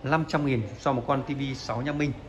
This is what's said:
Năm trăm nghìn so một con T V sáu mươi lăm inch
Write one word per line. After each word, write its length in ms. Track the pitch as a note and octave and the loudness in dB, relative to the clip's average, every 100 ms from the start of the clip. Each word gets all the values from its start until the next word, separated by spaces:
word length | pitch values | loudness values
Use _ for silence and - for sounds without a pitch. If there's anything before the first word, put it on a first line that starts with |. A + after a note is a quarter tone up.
Năm 200 | - D#3+ D#3 | 2 2 4
trăm 180 | D#3+ D3 | 2 2
nghìn 160 | B2 G#2 - | 2 0 -2
so 140 | - | 0
một 100 | B2+ A#2 | 2 2
con 160 | C#3 | 0
T 40 | B2+ | 0
V 140 | C#3 C#3 C3 | -4 -4 -6
sáu 200 | - B2+ | -4 -4
mươi 100 | C#3 | -2
lăm 140 | D3 | 0
inch 160 | D3 A#2+ | -2 -2